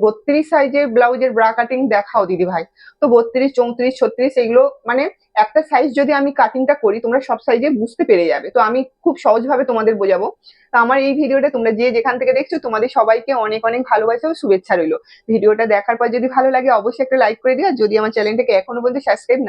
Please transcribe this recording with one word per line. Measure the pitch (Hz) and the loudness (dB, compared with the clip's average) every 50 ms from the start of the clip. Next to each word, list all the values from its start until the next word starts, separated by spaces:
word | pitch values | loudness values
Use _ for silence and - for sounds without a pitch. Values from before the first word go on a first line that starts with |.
| 202 | 0
বত্রিশ | 214 214 - - - 285 302 302 311 | 0 0 -2 -2 0 0 0 0 0
সাইজের | 330 302 277 269 262 285 294 262 220 | 0 2 2 2 0 0 -2 0 2
ব্লাউজের | 240 240 240 254 233 262 262 220 | 2 2 2 0 0 -2 -2 0
ব্রা | 226 226 220 226 | 0 0 0 0
কাটিং | 233 240 233 262 254 269 226 214 | -2 -4 -2 -2 -2 -2 0 0
দেখাও | 202 202 - - 226 196 175 | -2 -2 -2 -2 -2 -2 0
দিদি | 185 165 180 180 | -2 -2 -2 -2
ভাই। | 185 165 175 - _ _ - - - _ | -4 -6 -8 -10 _ _ -20 -20 -6 _
তো | 294 262 233 | 0 2 4
বত্রিশ, | 233 233 226 - 254 262 277 269 | 2 2 2 0 -2 -2 0 0
চৌত্রিশ, | 247 240 240 240 240 247 254 254 - | -2 -2 -2 -2 -2 -2 -2 0 0
ছত্রিশ | 254 220 226 - 254 285 - 262 | -2 -2 0 -2 -2 0 0 0
এইগুলো | 240 226 233 247 269 285 277 - _ 226 | 0 2 2 2 2 2 0 -6 _ -4
মানে | 240 262 294 392 - _ _ _ _ 214 214 | -2 -2 -2 -4 -6 _ _ _ _ 0 0
একটা | 214 - 302 311 - | 2 0 -2 0 2
সাইজ | - 247 285 294 233 277 | 0 0 0 0 0 0
যদি | 285 262 294 277 | 0 2 2 0
আমি | 277 285 277 - | 0 0 0 0
কাটিংটা | 240 214 - 262 262 254 285 285 - | 0 0 0 0 0 0 0 2 0
করি | 208 202 226 - | 0 0 -2 -2
তোমরা | 233 240 277 269 | -2 -2 -2 -2
সব | - 233 220 - | -4 -6 -4 -2
সাইজে | - 233 233 254 302 277 208 | 0 0 0 0 0 0 -2
বুঝতে | 220 226 - - 339 - | -4 -6 -4 -4 0 2
পেরে | 214 175 170 160 | 2 2 2 0
যাবে। | - - - - - | -2 -4 -6 -2 0
তো | 247 226 | 0 0
আমি | 214 233 262 262 - _ _ - | 2 0 -2 -4 -6 _ _ -4
খুব | - 277 - - | -4 -4 0 0
সহজভাবে | - 214 233 233 269 294 247 269 254 | 0 2 2 0 0 0 0 0 -2
তোমাদের | 240 220 220 214 226 202 | -2 0 0 0 0 0
বোঝাবো। | 196 196 190 175 202 269 - _ _ - _ _ _ _ | 0 0 0 0 -2 -6 -8 _ _ -20 _ _ _ _
তো | - 240 233 | 0 0 2
আমার | 233 269 277 269 | 2 2 0 0
এই | 277 269 294 | 0 0 0
ভিডিওটা | 311 240 269 269 262 285 269 | 0 0 0 0 0 0 -2
তোমরা | 247 226 226 226 208 | -2 -2 -2 0 0
যে | 240 254 220 | 0 0 0
যেখান | 233 233 269 240 247 | 0 -2 -2 -4 0
থেকে | - 254 262 | 0 0 0
দেখছো | 262 294 - 349 320 - | 0 -2 -4 -6 -6 -6
তোমাদের | 247 220 214 226 254 - | -4 -2 -2 -2 0 0
সবাইকে | 269 220 220 220 240 233 - 269 240 214 | 0 2 2 2 0 0 -2 -2 -2 -2
অনেক | 214 220 226 220 226 | -4 -4 -4 -4 -2
অনেক | 233 247 254 - | -2 -4 -2 0
ভালোবাসা | 240 214 214 226 233 240 - 320 | 0 0 2 0 0 -2 -2 -4
ও | 330 - | -4 -2
শুভেচ্ছা | - 220 190 185 - - 202 | 0 0 0 0 0 0 -2
রইলো। | 175 160 156 156 - - _ - - _ - | 0 0 -2 -4 -4 -6 _ -20 -14 _ -2
ভিডিওটা | 220 214 190 214 214 214 226 220 214 | 0 2 2 2 2 2 2 0 0
দেখার | 202 202 - 233 233 | 0 0 -2 -2 -2
পর | 240 233 220 | -2 -2 -2
যদি | 247 233 262 254 | -2 -4 0 0
ভালো | 262 254 269 262 | 0 2 2 0
লাগে | 254 254 262 240 214 | 0 2 2 2 2
অবশ্যই | 196 233 254 - 269 | 0 -2 -2 -2 -2
একটা | 262 269 262 240 | 0 2 2 2
লাইক | 208 226 - - | 0 0 -2 -2
করে | 254 262 | -2 0
দিও। | 247 339 381 | 0 0 -2
আর | 269 240 | 0 0
যদি | 214 208 208 214 | 0 0 2 0
আমার | 214 220 220 | 0 0 -2
চ্যানেলটাকে | 226 208 214 220 226 254 247 208 190 | -2 -2 0 0 0 0 2 2 0
এখনো | 190 - 233 240 | 0 -2 -6 -4
পর্যন্ত | 240 254 247 277 - | -4 -2 -4 -2 -2
সাবস্ক্রাইব | 262 202 - - - 247 262 262 | -2 -2 -2 0 -2 -2 0 0